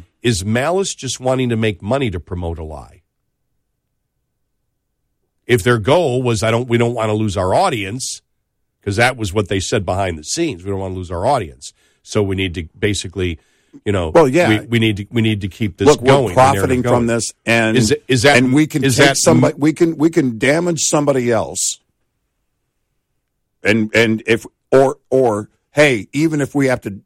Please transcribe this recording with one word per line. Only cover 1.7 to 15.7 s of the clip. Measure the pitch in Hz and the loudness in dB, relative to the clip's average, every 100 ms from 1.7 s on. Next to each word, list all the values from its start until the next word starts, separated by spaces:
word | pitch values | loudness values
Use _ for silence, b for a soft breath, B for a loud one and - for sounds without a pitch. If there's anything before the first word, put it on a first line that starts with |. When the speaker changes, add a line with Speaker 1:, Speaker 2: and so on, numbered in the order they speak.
| 92 | -4
Speaker 1:
money | 98 135 127 | -4 -4 -2
to | 85 | -6
promote | - 90 85 80 | -10 -8 -8 -8
a | |
lie? | 78 73 - _ _ _ _ _ _ _ _ _ _ _ _ _ _ _ _ _ _ _ _ _ _ _ _ _ - | -12 -16 -18 _ _ _ _ _ _ _ _ _ _ _ _ _ _ _ _ _ _ _ _ _ _ _ _ _ -2
If | 120 | 0
their | 123 120 | 2 0
goal | 104 165 156 127 | 2 2 2 0
was, | 123 110 | -2 0
"I | 113 | 0
don't, | 117 123 | -2 0
we | 117 | 0
don't | 117 | 0
wanna | 120 110 | -2 -2
lose | 107 107 95 | -2 -2 -2
our | 92 123 | 0 2
audience," | 190 120 95 123 - - _ _ _ _ _ _ | 0 -2 -6 -8 -10 -12 _ _ _ _ _ _
'cause | 104 101 | -6 0
that | 120 131 | 0 0
was | 104 | -4
what | 104 101 | -4 -2
they | 98 | -4
said | - 120 92 | -2 -4 -2
behind | 92 95 80 | -4 -4 -6
the | |
scenes, | 78 - 170 87 | -8 -4 -4 -6
We | 95 | -8
don't | 95 | -8
wanna | 95 92 | -6 -8
lose | 85 | -8
our | 87 110 | -4 -2
audience, | 143 85 65 - - _ _ | -2 -4 -12 -20 -20 _ _
so | - 110 | -4 -2
we | 98 95 | 0 -2
need | 95 85 | -4 -4
to | 82 - | -10 -4
basically | 104 98 95 95 92 82 b b b 143 - | -4 -4 -6 -6 -4 -6 b b b -10 -4
you | |
know, | 98 82 | -2 2
Speaker 2:
Well, | 170 143 | 2 4
yeah. | 151 170 | 2 2
Speaker 1:
we, | 107 117 | 0 0
we | 117 | 0
need | 113 101 | 0 -2
to, | 98 | -4
we | 117 | -2
need | 113 107 | 0 -2
to | 98 | -6
keep | - 104 | -6 -6